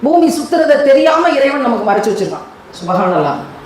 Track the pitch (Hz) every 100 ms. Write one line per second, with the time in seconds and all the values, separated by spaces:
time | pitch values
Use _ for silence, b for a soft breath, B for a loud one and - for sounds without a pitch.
0 | 247 339 330 - - 339 311 285 285 269
1 | 320 320 349 285 277 285 254 220 208 202
2 | 220 196 175 156 - - - - 175 185
3 | 185 165 147 139 - -